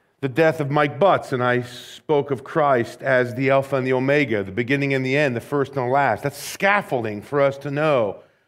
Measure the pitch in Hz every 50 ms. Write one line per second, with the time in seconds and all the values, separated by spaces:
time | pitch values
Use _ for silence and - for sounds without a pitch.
0 | _ _ _ _ - 135 120 151 165 160 156 - 147 135 143 151 147 143 - 127
1 | 196 190 156 127 - - 139 123 123 123 123 123 120 120 - - - - - -
2 | _ - 156 143 139 - 139 120 - - - 165 147 139 135 120 117 - - -
3 | - 135 131 127 127 120 113 123 135 131 135 135 135 135 143 135 127 131 131 127
4 | 131 135 143 151 143 117 110 104 98 95 95 110 123 113 143 139 139 139 135 131
5 | 131 131 135 143 151 139 120 - - - 147 143 135 - - 139 123 123 127 143
6 | 139 127 107 98 - 143 - - - - - - 190 196 202 202 - - 151 123
7 | 110 107 104 104 101 - 139 143 139 139 135 139 - 147 139 147 156 156 147 127
8 | 110 98 - - - _ _ _ _